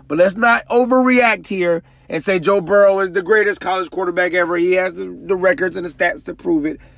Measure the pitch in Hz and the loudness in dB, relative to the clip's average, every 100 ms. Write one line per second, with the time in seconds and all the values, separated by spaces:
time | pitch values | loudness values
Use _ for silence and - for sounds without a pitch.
0 | - 151 185 190 233 233 - 240 247 254 | -6 0 0 2 0 0 0 0 2 2
1 | 254 247 240 202 - 190 175 165 - _ | 4 4 2 0 -4 -4 0 -2 -4 _
2 | - 160 170 190 160 202 165 202 202 196 | -10 -8 -2 -2 0 0 2 4 6 4
3 | 190 175 175 220 208 190 185 185 175 - | 0 -2 0 2 2 -2 -4 -4 -4 -6
4 | 180 175 180 180 170 175 175 185 185 175 | -4 -2 0 0 -2 0 0 0 -2 -6
5 | 185 175 165 190 185 180 185 175 175 - | -12 -10 -6 0 0 0 -2 -4 -8 -4
6 | 175 147 - - 175 160 151 151 - | -4 -4 -12 -10 -2 -2 -2 -8 -16